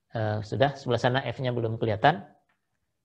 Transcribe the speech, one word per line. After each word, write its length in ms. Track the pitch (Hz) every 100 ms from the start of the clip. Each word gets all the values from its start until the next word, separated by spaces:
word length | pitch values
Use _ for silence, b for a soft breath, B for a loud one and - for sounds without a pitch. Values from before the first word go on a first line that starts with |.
| _ 117
eh, 220 | 107 107
sudah, 320 | 101 113 143
sebelah 280 | - 131 120
sana 200 | 123 131 131 117
F-nya 160 | 127
belum 240 | 120 113 113
kelihatan, 480 | 113 104 143 190 - _ _ _ _ _ _ _